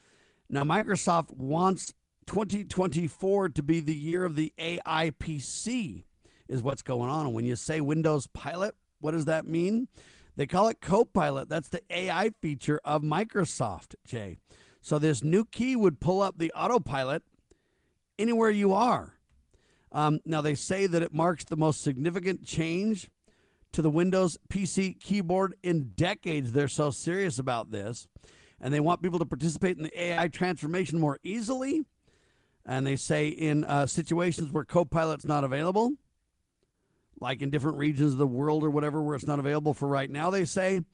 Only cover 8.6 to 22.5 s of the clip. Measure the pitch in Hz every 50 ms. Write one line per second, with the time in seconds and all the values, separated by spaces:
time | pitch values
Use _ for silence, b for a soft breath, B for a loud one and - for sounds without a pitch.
8.6 | 196 214 - _ _ _ _ _ 143 151 165 165 147 156 160 160 - 151 160 165
9.6 | 170 190 220 233 254 - b b b b b b b b b - 143 127 - 180
10.6 | 208 226 226 - - 151 185 214 233 - - 202 160 147 139 135 - - 151 165
11.6 | 233 - - 165 - - 175 175 185 185 165 175 202 226 220 _ - 156 147 123
12.6 | - - 147 151 - 147 147 151 147 151 151 175 226 226 - 208 170 - - -
13.6 | 123 107 90 78 - - - - _ - - 113 104 95 82 - _ b b b
14.6 | b b b b b - 156 151 147 156 147 110 - 151 170 208 226 - - -
15.6 | 233 262 262 233 208 180 143 - - 170 185 196 196 190 - - 165 165 - 156
16.6 | 165 196 247 233 147 - - 135 131 131 147 170 - _ _ _ _ _ _ _
17.6 | _ _ _ _ _ _ _ _ _ _ _ - 208 233 233 226 226 220 208 208
18.6 | 202 196 190 202 240 254 196 123 80 - - _ _ _ _ _ _ _ _ _
19.6 | _ _ _ _ _ _ - 147 151 151 151 151 - 156 165 151 147 151 147 -
20.6 | - - 190 190 196 190 165 170 170 - - 151 165 175 170 - - - 165 156
21.6 | 156 156 - - - 147 135 127 143 170 170 190 175 190 185 - - -